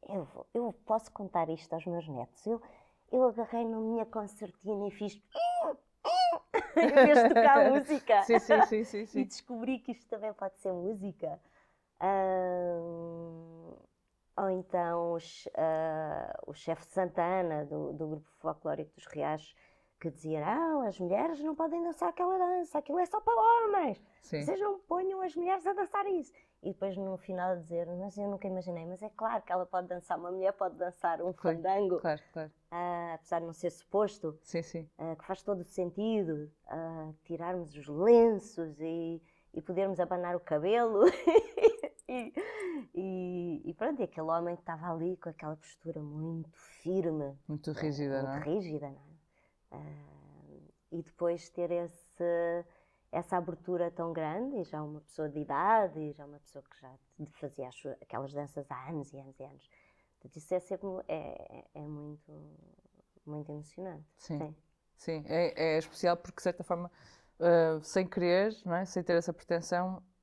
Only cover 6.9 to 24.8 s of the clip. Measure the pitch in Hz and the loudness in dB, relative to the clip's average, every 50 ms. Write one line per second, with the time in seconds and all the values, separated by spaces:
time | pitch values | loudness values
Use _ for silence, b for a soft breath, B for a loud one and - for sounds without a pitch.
6.9 | - 285 262 247 294 247 233 226 - 233 233 285 277 277 285 262 262 285 277 - | 10 10 10 12 12 10 10 8 8 8 10 10 10 10 10 8 8 4 4 2
7.9 | 311 277 - - 226 202 196 - 226 - - - 220 208 - - 226 214 220 214 | -2 -2 4 6 6 6 6 6 4 4 6 6 8 8 8 6 4 -2 -2 -2
8.9 | - 208 220 214 - - 262 190 - - - _ 247 226 226 254 262 233 - - | -6 -8 -8 -4 -2 -2 -2 -2 -4 -16 -12 _ -10 -6 -4 -4 -4 -4 -4 -8
9.9 | 240 - _ _ - 214 202 220 208 - 202 190 - _ - 196 185 175 175 190 | -10 -10 _ _ -8 -6 -6 -8 -6 -6 -8 -8 -8 _ -6 -4 -4 -2 -2 -4
10.9 | 226 202 185 196 165 _ - 156 151 156 b b b b b b b b b b | -4 -4 -6 -8 -8 _ -8 -8 -8 -8 b b b b b b b b b b
11.9 | b _ - 190 196 196 190 190 185 185 185 180 180 180 180 175 175 170 170 170 | b _ -2 0 2 2 2 2 2 2 0 0 0 0 0 0 -2 -2 -4 -6
12.9 | 170 170 170 170 170 170 170 165 165 165 165 165 165 165 165 165 - - - _ | -8 -8 -8 -10 -10 -10 -12 -12 -14 -16 -18 -18 -20 -20 -20 -20 -20 -20 -20 _
13.9 | _ _ _ _ _ _ _ _ _ - 196 190 185 185 180 185 - 180 175 170 | _ _ _ _ _ _ _ _ _ -2 0 0 0 -2 -4 -2 -2 0 0 0
14.9 | 170 170 170 170 170 170 165 - - - - - - - 160 160 160 156 160 160 | 0 0 0 0 -2 -4 -6 -10 -18 -14 -16 -10 -2 0 0 2 2 0 0 -2
15.9 | 156 156 156 151 151 - - - - - - - 147 - - - 165 160 - - | -2 -2 -4 -4 -4 -6 -6 -6 -8 -10 -10 -12 -14 -10 -4 -6 -6 -6 -6 -6
16.9 | - 190 185 175 - - 170 175 185 190 180 170 156 151 147 143 156 151 151 143 | -2 -2 -2 0 0 0 0 2 2 0 0 0 0 -2 -4 -4 -6 -6 -6 -6
17.9 | 147 151 160 156 156 151 151 _ _ _ - 160 156 - _ 156 151 147 156 156 | -6 -6 -6 -6 -6 -8 -10 _ _ _ -6 -6 -6 -4 _ -6 -4 -4 -6 -12
18.9 | _ - - - - 151 143 147 156 156 151 - - b b b b b b b | _ -20 -20 -14 -8 -4 -4 -2 -4 -4 -8 -14 -20 b b b b b b b
19.9 | b _ - 165 135 - - 156 156 156 147 165 214 277 330 330 320 294 254 214 | b _ -10 -10 -10 -8 -6 -4 -4 -2 -2 -2 -2 -2 -2 -2 -2 -2 -2 -4
20.9 | 185 - 185 175 185 208 294 330 330 285 294 311 311 311 320 320 302 339 339 339 | -4 -4 -4 -2 0 0 0 -2 -2 -4 -4 -6 -2 -2 -2 -2 -2 -2 -4 -4
21.9 | 320 - 349 349 330 - 359 349 381 381 370 349 370 359 349 302 - 294 294 - | -4 -2 -4 -4 -2 0 0 0 2 2 2 2 0 0 -2 -2 -4 -4 -4 -2
22.9 | 285 359 359 339 - 427 - - 466 466 440 453 466 466 453 427 403 403 339 262 | 0 0 0 0 -2 -2 0 2 2 6 6 8 6 6 6 4 2 2 2 0
23.9 | 196 - b b b b b - - 151 143 262 359 381 403 415 392 381 | -2 -4 b b b b b -8 -6 -4 -2 -2 -2 0 0 -2 -2 -4